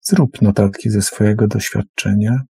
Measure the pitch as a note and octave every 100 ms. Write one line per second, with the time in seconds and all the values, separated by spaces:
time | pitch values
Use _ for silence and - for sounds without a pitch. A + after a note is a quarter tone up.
0 | - - C3+ - A2 G2+ G2+ G2 A2+ G#2
1 | G2 - G#2 G#2+ G#2+ G#2+ - - G#2 -
2 | - G2+ G#2+ B2+ C3+